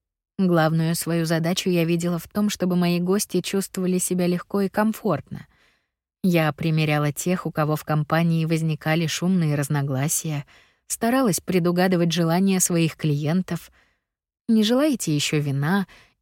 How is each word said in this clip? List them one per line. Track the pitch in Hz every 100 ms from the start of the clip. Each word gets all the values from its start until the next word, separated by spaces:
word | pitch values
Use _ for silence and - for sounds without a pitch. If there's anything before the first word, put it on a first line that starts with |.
| _ _ _ -
Главную | 190 170 156 160 165 170
свою | - 170 160
задачу | 165 165 180 -
я | 175 165
видела | 170 175 175
в | -
том, | 208 208
чтобы | - 185 180
мои | 175 175
гости | 180 196 - 185
чувствовали | - 196 185 - 185 185
себя | - 180 175
легко | 180 - 202
и | 196
комфортно. | - 220 214 208 147 - - - _ _ _ _ _ _ _ 190
Я | 170 156
примеряла | 143 165 160 156 151 147
тех, | 143 - 180 165
у |
кого | 160 151 151
в | -
компании | 151 147 160 170 165 160
возникали | 165 160 151 - 160 160
шумные | - 175 190 156 147
разногласия — | 139 147 139 131 143 - 165 147 - - _ _ _
старалась | - 226 254 262 165
предугадывать | - 185 170 175 190 180 175
желания | 165 165 170 196 185
своих | - 175 165 -
клиентов. | 160 143 147 175 180 165 - _ _ _ _ _ _ _ -
"Не | 220 208
желаете | 247 302 254 - 147
еще | - 156
вина | 147 135 143 196 185 - - _